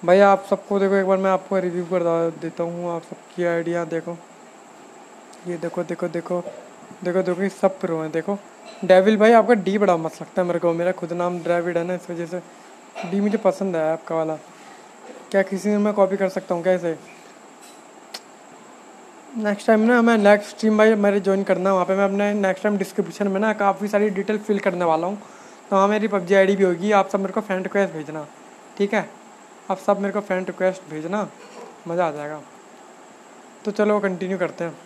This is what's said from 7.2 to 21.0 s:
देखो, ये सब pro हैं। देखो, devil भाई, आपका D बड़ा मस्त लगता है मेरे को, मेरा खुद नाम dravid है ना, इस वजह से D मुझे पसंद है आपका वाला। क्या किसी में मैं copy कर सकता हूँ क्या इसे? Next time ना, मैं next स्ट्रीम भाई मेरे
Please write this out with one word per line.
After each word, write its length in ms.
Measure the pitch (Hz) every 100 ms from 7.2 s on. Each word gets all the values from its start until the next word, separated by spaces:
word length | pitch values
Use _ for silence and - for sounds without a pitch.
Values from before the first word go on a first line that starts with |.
देखो, 200 | 180 175
ये 60 | 196
सब 280 | 190 196 190
pro 200 | 180 165
हैं। 100 | 156
देखो, 240 | 160 160 202 - - - -
devil 320 | 180 185 190 220
भाई, 160 | 214
आपका 220 | 233 214 240
D 200 | 185 202
बड़ा 180 | 196 175
मस्त 260 | 160 -
लगता 200 | 156 -
है 40 | 180
मेरे 120 | 170
को, 140 | 170
मेरा 180 | 165 175
खुद 200 | 185 170
नाम 240 | 175 175 180
dravid 360 | 160 175 170 170
है 60 |
ना, 100 | 170
इस 160 | 180 180
वजह 160 | 170 165
से 140 | 180 - - - - - -
D 160 | 175 196
मुझे 180 | 208 208
पसंद 380 | 202 185 196 165
है 140 | 156
आपका 220 | 160 -
वाला। 220 | 160 160 156 - - - - - - - - -
क्या 120 | 196
किसी 240 | 196 196 190
में 100 | 208
मैं 160 | 208
copy 220 | 208 190 190
कर 120 | 190
सकता 260 | 185 185
हूँ 80 | 175
क्या 100 | 170
इसे? 220 | 180 170 156 - - - - - - - - - - - - - - - - - - - - - - - 247
Next 280 | 214 202 -
time 140 | 220
ना, 180 | 220 247
मैं 140 | 233 226
next 320 | 202 208 208
स्ट्रीम 280 | - 220 214
भाई 160 | 214
मेरे 240 | 220